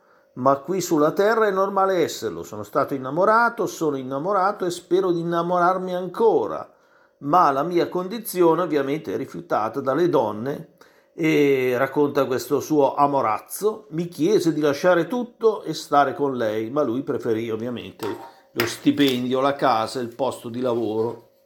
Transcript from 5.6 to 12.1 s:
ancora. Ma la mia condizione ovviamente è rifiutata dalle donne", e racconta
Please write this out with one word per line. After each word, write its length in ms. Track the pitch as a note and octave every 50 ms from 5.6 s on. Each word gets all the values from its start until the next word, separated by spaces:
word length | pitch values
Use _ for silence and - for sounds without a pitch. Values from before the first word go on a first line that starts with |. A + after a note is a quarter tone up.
| F3 F3+ F#3 F#3 F#3 F#3 F3+
ancora. 760 | F3+ F#3 F3 F3+ - A#3 A3 F3+ C3+ G#2+ F#2 D#2 D2 - - _ _ _ _ _ _ _ _ _ _
Ma 340 | C#3 C#3+ D#3+ F#3 E3+ D3
la 100 | C#3 C#3
mia 260 | D3 F3 - D#3+ D3 C#3+
condizione 760 | - F3+ F3+ F#3 A3 A#3+ A3+ - - F3+ F3 E3 D#3+ D#3+
ovviamente 520 | F3+ E3 D3+ C#3+ C3+ C3+ D3 D#3+ - G2+ G2
è 20 |
rifiutata 640 | - C#3 - - - - - D3 A2+ G#2+ A2+ - C#3
dalle 300 | B2 C3 C3 D3+ F3+ E3+
donne", 600 | - C#3 A#2 G#2 G#2 G#2+ A#2 C#3 D3+ - E3 - _ _ - _ _ _ _ _ _
e 600 | - D3+ D#3+ D#3 D3 C#3+ C#3+ C#3 C3 B2+ B2+ B2
racconta 480 | A#2+ C3+ C3 - D3 D3 C#3+